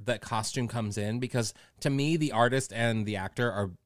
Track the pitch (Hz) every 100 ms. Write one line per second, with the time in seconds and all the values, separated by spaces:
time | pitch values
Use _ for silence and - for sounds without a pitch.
0 | 104 113 - 110 107 135 117 117 107 104
1 | 104 120 127 123 107 - - - 147 139
2 | 147 165 151 110 120 131 - 113 117 110
3 | 104 101 95 - 120 104 98 87